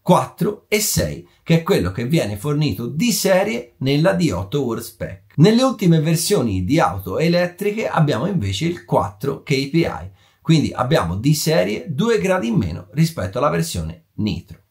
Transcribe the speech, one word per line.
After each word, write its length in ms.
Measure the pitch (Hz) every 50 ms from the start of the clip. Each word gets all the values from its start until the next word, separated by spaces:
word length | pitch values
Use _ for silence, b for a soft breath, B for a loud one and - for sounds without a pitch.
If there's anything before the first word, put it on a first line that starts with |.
quattro 640 | _ - 269 143 127 - - - 170 214 208 - _ _
e 120 | - 220
sei, 460 | 214 - - 165 - 151 147 - - b b b b
che 140 | - 165
è 60 | 165 165
quello 280 | - 196 139 98 87
che 160 | 95 - 117
viene 300 | 127 160 160 123 101 104
fornito 500 | 101 - 147 147 147 151 143 - - 117
di 260 | 120 131 156 233 240 196
serie 640 | - - 190 190 180 196 214 226 233 - - _ _
nella 340 | 131 131 143 147 160 190 190
D 180 | 180 180 147 -
otto 280 | 87 95 95 - 143 135
World 200 | 117 110 113 -
Spec. 400 | - - _ - - - - _ _ -
Nelle 280 | - 151 208 226 233 262
ultime 340 | 262 247 - 208 175 165 160
versioni 640 | 147 160 165 165 - - 208 175 127 113 98 92 92
di 160 | 90 135 165
auto 400 | 147 - 95 95 95 95 95 117
elettriche 720 | 156 170 170 175 180 175 175 - 202 208 208 226 - -
abbiamo 380 | - 170 156 143 135 110 120
invece 400 | 185 208 165 101 95 95 - 156
il 180 | 170 170 - -
quattro 580 | - 147 131 98 101 - - - 135 143 - -
K 280 | - 139 131 139 135
P 40 | -
I, 360 | 165 165 - - - 82 98 b b b b b b b
quindi 280 | - 160 156 120 104 -
abbiamo 440 | - 127 127 - - 104 82 87
di 180 | 98 113 143 151
serie 520 | 147 - 160 156 175 180 196 208 - - -
due 300 | 143 131 208 233 233 202
gradi 300 | 170 190 185 185 202 233
in 60 | 226
meno 340 | 170 107 85 - 95 - - -
rispetto 460 | 143 165 165 - - 92 98 98 120
alla 100 | 139 151
versione 560 | 156 170 165 - - 90 80 80 82 - _ _ _
Nitro. 420 | - 107 104 87 - - _ - _ _ _